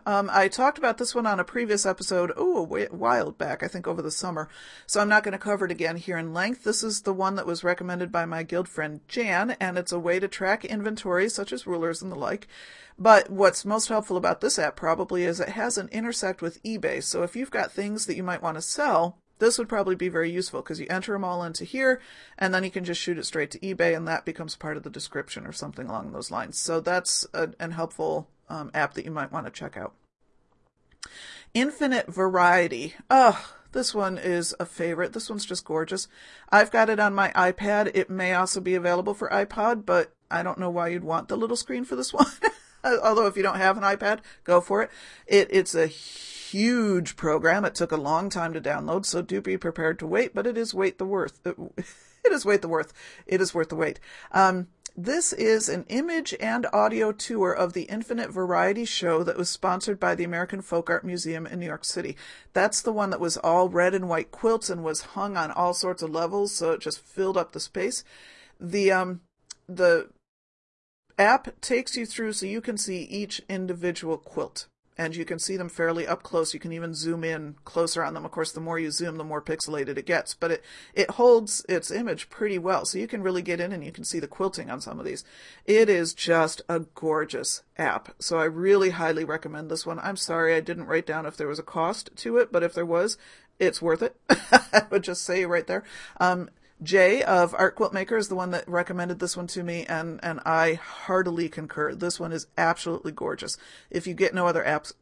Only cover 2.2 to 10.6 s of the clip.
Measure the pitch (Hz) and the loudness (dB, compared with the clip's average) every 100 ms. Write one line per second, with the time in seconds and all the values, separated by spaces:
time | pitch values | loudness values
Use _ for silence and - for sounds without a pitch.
2.2 | 175 - 359 294 165 - 208 - - 120 | 0 0 0 0 0 -2 -4 -2 2 2
3.2 | 151 - 151 - - 180 180 170 151 - | 0 -4 -6 -4 -6 -6 -6 -4 -6 -6
4.2 | 185 160 156 - - - - 208 208 214 | -6 -6 -8 -14 -20 -16 -4 0 4 4
5.2 | 208 190 208 202 185 165 165 170 185 165 | 2 -4 -2 0 0 0 -2 -4 -6 -6
6.2 | 165 165 202 247 208 220 226 208 202 190 | -4 -2 -2 -2 -2 -2 -2 -4 -2 0
7.2 | 190 196 - 170 175 180 180 180 175 170 | 0 -2 -4 -2 0 -2 -4 -6 -4 -2
8.2 | 165 165 165 175 180 - 151 151 - - | -2 -4 -4 -4 -4 -4 -6 -6 -8 -4
9.2 | 220 180 226 - 185 180 175 175 170 185 | 0 0 0 -2 -4 -4 -2 -2 0 0
10.2 | 190 - 190 220 | 0 -2 0 0